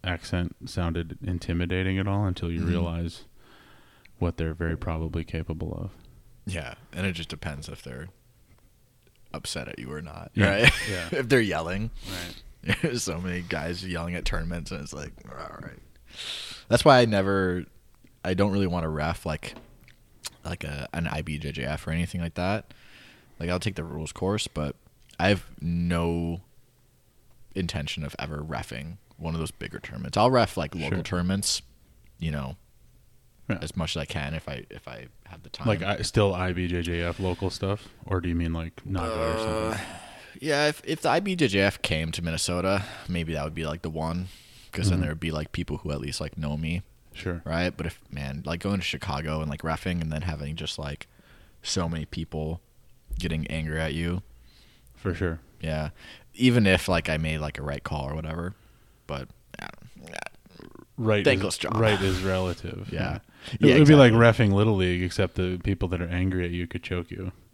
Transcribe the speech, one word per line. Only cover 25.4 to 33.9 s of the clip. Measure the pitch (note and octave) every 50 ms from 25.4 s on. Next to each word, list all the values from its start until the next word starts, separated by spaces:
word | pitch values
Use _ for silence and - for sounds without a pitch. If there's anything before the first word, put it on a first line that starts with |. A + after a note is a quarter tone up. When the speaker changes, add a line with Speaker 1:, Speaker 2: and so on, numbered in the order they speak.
| - - - -
Speaker 2:
no | D2 E2+ E2+ E2+ F2 F2 F2 E2+ E2+ E2+ E2+ E2+ E2+ E2+ E2+ F2 - _ _ - - _ _ _ _ _ _ _ _ _ _ - _ - - - - - -
intention | F#2+ F2+ E2 - E2 C#2+ D2+ - - D2+
of | C#2 - -
ever | - D2+ D2+
reffing | D2 D2+ D#2+ D2 A1+ - - A#1 A#1+ C#2+ D#2+ F2+ - - - -
one | - D#2+ E2 E2
of | E2
those | D#2+ -
bigger | - - - - - -
tournaments. | - - - - - - -
I'll | G2+ G#2+ B2+
ref, | C3 B2 A2+ - -
like, | F#2 D#2 C#2+ -
local | E2+ D2+ C#2 -
Speaker 1:
Sure. | F2 E2
Speaker 2:
tournaments, | - F#2+ F2+ F2 F2+ F#2+ G2+ G2 - - - - - - _ - _ - - - - - -
you | E2 D#2+
know, | D2 C#2+ C2+ C2 - - - _ - - - - - - - - - - _ - _ - - -
Speaker 1:
Yeah. | A2+ -
Speaker 2:
as | - D#2 -
much | - E2 D#2